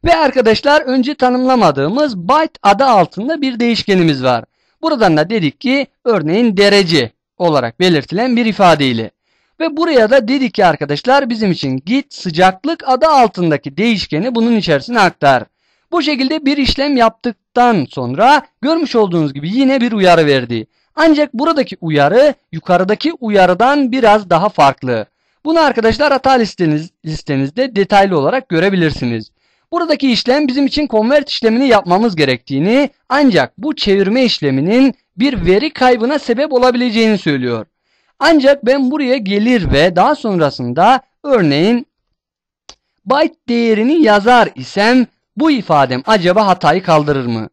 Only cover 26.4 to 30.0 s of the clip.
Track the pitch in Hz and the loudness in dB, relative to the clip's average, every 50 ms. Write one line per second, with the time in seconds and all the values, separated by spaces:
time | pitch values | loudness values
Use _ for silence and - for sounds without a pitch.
26.4 | 226 196 - - 180 160 151 151 160 175 _ _ _ 160 156 151 - - 147 135 | 0 -2 -2 -2 -2 0 0 -2 -4 -8 _ _ _ -10 -10 -10 -6 -6 -4 -4
27.4 | 139 139 151 233 262 277 233 196 196 - 208 202 196 202 185 156 135 151 226 262 | -4 -4 -4 -4 -4 -4 -2 -2 -2 2 4 2 2 4 0 0 0 0 -2 -2
28.4 | 262 _ 175 160 170 202 196 185 165 156 139 - - 120 117 113 107 _ _ _ | -4 _ -2 0 0 0 0 0 0 -2 -2 -4 -6 -4 -6 -6 -8 _ _ _
29.4 | _ _ _ _ _ _ - 349 339 330 302 294 | _ _ _ _ _ _ -6 -6 -2 -2 -2 -2